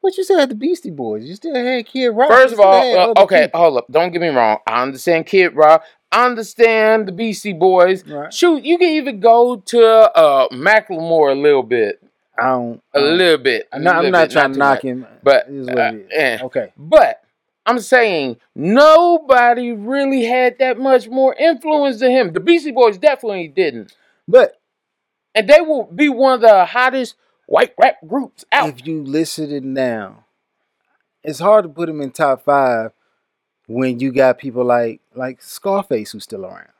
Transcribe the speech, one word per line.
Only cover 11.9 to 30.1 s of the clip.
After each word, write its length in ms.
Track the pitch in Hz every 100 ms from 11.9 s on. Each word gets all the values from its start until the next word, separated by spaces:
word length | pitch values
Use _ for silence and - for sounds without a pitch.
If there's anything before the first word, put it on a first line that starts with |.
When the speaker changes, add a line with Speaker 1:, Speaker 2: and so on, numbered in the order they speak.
| - _ _ _ -
Speaker 1:
I 100 | 123
don't, 340 | 127 120 113 _
Speaker 2:
A 40 | 143
Speaker 1:
I 40 |
don't, 160 | 143 170
Speaker 2:
little 200 | 180 156
bit. 240 | 123 113 -
A 40 | 139
Speaker 1:
I'm 60 |
not, 120 | 165 165
I'm 20 | -
Speaker 2:
little 60 |
Speaker 1:
not 160 | 180 156
Speaker 2:
bit, 40 |
Speaker 1:
trying 100 | 151
Speaker 2:
not 40 | 139
Speaker 1:
to 60 |
Speaker 2:
too 60 | 135
Speaker 1:
knock 160 | 139 131
Speaker 2:
much. 80 |
Speaker 1:
him. 240 | 131 127 123 _
Speaker 2:
But, 240 | 139 135 127
Speaker 1:
It 60 | 139
is 120 | 127
what 100 | 123
Speaker 2:
uh, 100 | 143
Speaker 1:
it 60 | 110
is. 120 | 95
Speaker 2:
eh. 280 | 151 139 113
Speaker 1:
Okay. 300 | 127 139 104 _
Speaker 2:
But 440 | 151 311 170 113 _ _ _ _ -
I'm 140 | 247
saying 580 | 202 254 226 170 135 117 _
nobody 1160 | - 156 226 302 311 349 339 294 254 240 240 240
really 520 | 226 208 277 277 269 233
had 340 | 254 254 247
that 180 | 262 233
much 300 | 262 262 214
more 260 | 254 262
influence 680 | - 320 277 311 302 277 220
than 120 | 254
him. 200 | 254 208
The 60 | 165
Beastie 300 | 196 339 302
Boys 280 | 233 233 190
definitely 480 | 302 277 233 196 165
didn't. 480 | 143 175 117 98 _ _ _ -
Speaker 1:
But 320 | 233 214 _ _ _ _ _ _ _ _
Speaker 2:
And 160 | 214 208
they 120 | 302
will 240 | 320 294 214
be 240 | 170 294
one 240 | 240 269 254
of 60 |
the 240 | 226 202 175
hottest 500 | 240 254 262 247 - _ _ _
white 260 | 180 - -
rap 200 | 247 - 160
groups 360 | 247 247 _ -
out. 160 | 277 233
Speaker 1:
if 160 | 123 135
you 180 | 156
listen 460 | 139 147 160 - 151
to 120 | 143
now, 640 | 131 131 127 113 98